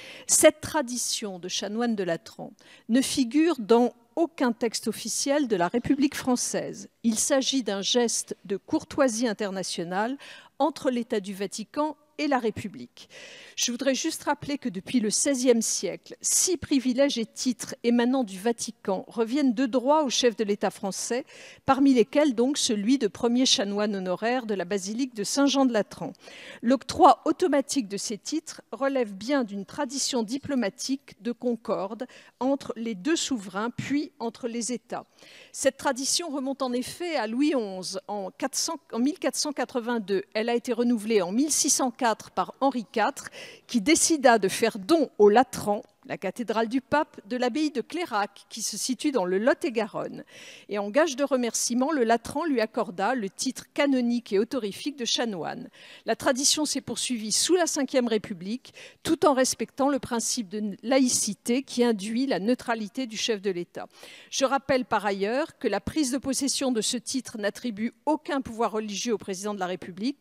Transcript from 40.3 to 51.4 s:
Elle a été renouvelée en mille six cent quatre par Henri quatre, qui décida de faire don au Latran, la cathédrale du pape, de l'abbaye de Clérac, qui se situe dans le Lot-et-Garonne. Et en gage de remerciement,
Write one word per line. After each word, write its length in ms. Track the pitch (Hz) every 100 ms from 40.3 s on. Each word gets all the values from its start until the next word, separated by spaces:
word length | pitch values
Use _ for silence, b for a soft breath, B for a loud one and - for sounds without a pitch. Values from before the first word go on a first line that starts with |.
Elle 140 | 220 226
a 80 | 240
été 160 | 254
renouvelée 500 | 220 240 240 208 220
en 80 | 175
mille 220 | 214 302
six 180 | - 302
cent 220 | - 262
quatre 160 | - 240 214 -
par 200 | - 175 -
Henri 260 | 269 254 190
quatre, 380 | 226 214 - - B B B -
qui 160 | 240
décida 560 | 190 320 - 320 254 233
de 100 | 190
faire 300 | - 226 214
don 320 | 185 330 269 -
au 100 | 208
Latran, 540 | 214 262 170 196 208 - _ -
la 100 | 180
cathédrale 520 | 185 - 233 220 233
du 120 | 262
pape, 400 | - 294 320 - 196
de 80 | 247
l'abbaye 340 | 247 240 302
de 120 | 262
Clérac, 640 | - 320 349 214 208 - -
qui 140 | -
se 160 | 208 202
situe 340 | - 247 302
dans 140 | 262 180
le 100 | 185
Lot-et-Garonne. 880 | 233 339 330 226 202 156 151 - - B B B B
Et 80 | 208
en 100 | 202
gage 280 | 208 320 254
de 80 |
remerciement, 680 | 277 254